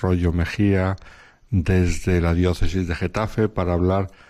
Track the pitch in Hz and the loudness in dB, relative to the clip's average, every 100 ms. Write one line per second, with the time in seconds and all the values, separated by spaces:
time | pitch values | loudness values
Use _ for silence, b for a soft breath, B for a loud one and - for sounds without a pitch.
0 | 92 90 87 85 85 - 101 98 92 95 | 0 0 0 0 -4 0 0 2 0 -4
1 | B B B B - 98 80 92 90 80 | B B B B -4 -2 2 2 2 0
2 | - 87 85 85 90 87 - 95 87 85 | 0 0 2 2 0 2 0 0 -4 -4
3 | 90 101 110 - 107 - 87 87 90 98 | -4 -4 -4 -2 -2 0 -2 0 2 0
4 | 98 B B | -2 B B